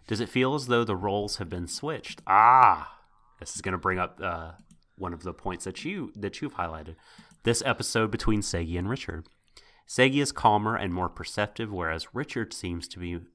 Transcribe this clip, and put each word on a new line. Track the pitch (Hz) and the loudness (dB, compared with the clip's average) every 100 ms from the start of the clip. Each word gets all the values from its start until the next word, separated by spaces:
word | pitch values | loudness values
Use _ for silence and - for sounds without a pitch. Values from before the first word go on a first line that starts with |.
| - | -6
Does | 107 | -4
it | 113 | -2
feel | 127 127 147 | 0 2 0
as | 127 | 2
though | 120 | 2
the | 117 95 | 2 0
roles | 98 101 104 - | 0 -2 -2 -6
have | 92 | -6
been | 90 87 | -6 -6
switched? | - 143 147 - - - | -6 -8 -8 -10 -10 4
Ah! | 95 113 127 120 82 78 - _ _ _ - | 8 10 10 8 6 -2 -16 _ _ _ -18
This | 85 - | -14 -8
is | |
gonna | 95 92 | -4 0
bring | 95 92 | 0 0
up, | 87 - | -2 -4
uh, | 95 82 82 82 - - _ - | -6 -6 -8 -16 -20 -20 _ -10
one | 92 | -8
of | 87 | -8
the | 90 | -10
points | 82 98 87 - | -8 -8 -8 -8
that | 92 147 | -8 -8
you, | 196 131 104 | -8 -10 -8
that | 101 - | -10 -8
you've | 147 - | -10 -6
highlighted. | 85 80 78 82 _ - - _ | -6 -8 -14 -16 _ -20 -20 _
This | 110 117 135 | 0 0 0
episode | 117 - 117 110 | -2 0 0 0
between | 104 - 107 | 2 2 2
Seigi | 101 92 82 87 | 0 -4 -2 -4
and | 95 | -4
Richard. | 127 - 82 78 _ _ - _ _ - | -4 -6 -10 -12 _ _ -20 _ _ -6
Seigi | - 131 139 | 4 4 4
is | 139 | 0
calmer | - 110 104 104 110 | 4 4 6 2 0
and | 98 | -2
more | 87 87 | -2 -2
perceptive, | - - - 104 - 113 | -4 -8 -2 -2 -2 -6
whereas | 98 82 82 - 117 | -4 -2 -4 -6 -8
Richard | 147 127 110 | -6 -6 -6
seems | - 92 87 85 | -6 -6 -6 -8
to | - | -10
be | 87 87 90 | -8 -8 -10